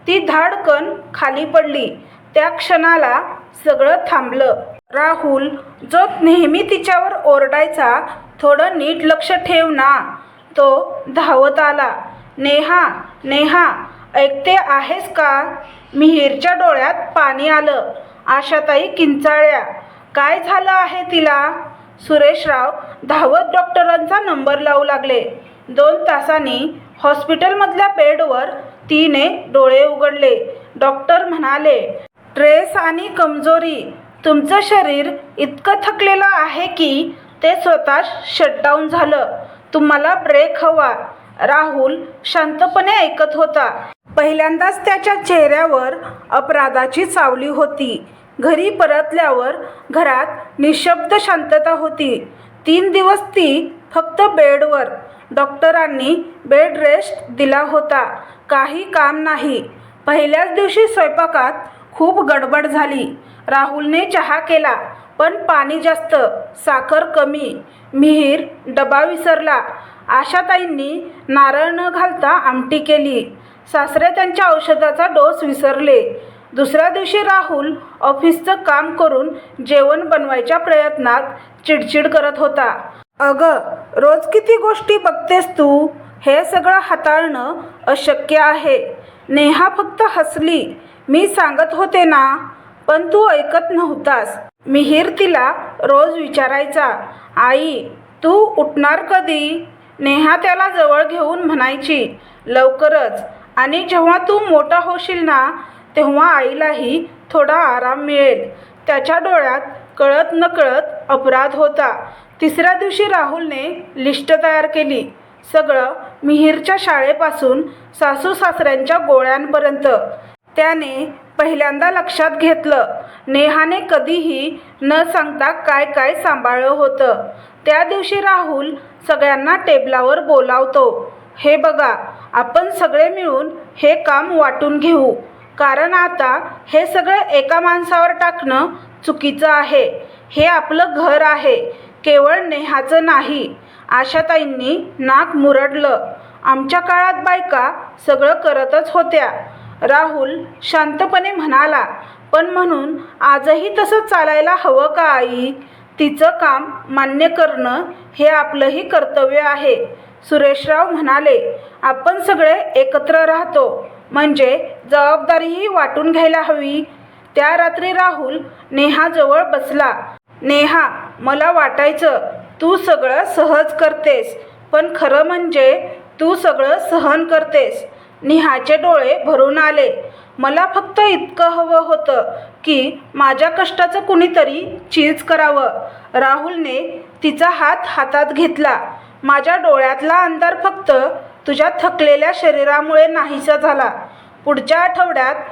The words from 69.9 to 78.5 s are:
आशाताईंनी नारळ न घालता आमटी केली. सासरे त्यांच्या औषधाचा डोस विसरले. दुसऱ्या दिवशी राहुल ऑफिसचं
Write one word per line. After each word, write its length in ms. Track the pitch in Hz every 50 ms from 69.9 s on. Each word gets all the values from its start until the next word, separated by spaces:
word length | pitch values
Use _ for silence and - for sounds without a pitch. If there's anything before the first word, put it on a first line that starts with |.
| - - -
आशाताईंनी 1040 | - 226 262 - - - 359 359 359 370 370 359 339 311 277 277 277 320 359 349 349 - - -
नारळ 420 | - 262 277 269 269 269 285 311 339 339
न 160 | 349 359 359
घालता 400 | 349 339 370 359 - - 302 277
आमटी 500 | 330 359 247 262 254 254 247 254 302 302
केली. 460 | 302 311 302 302 285 285 262 233 - - - - - - - - - -
सासरे 380 | - 294 285 311 - 311 320 359
त्यांच्या 400 | 349 381 370 370 349 - - 349
औषधाचा 580 | 320 311 302 320 311 311 311 302 302 311 339
डोस 360 | 370 320 311 - 311 302 320 320
विसरले. 680 | 285 277 277 285 269 269 269 302 285 262 233 - - - - - - - - - - -
दुसऱ्या 360 | 247 277 269 - 311 320 359
दिवशी 340 | 349 392 381 330 - 415 415
राहुल 520 | 403 381 381 359 311 330 277 277 311 311 - - - - -
ऑफिसचं 540 | - 269 277 277 330 330 320 330 - 381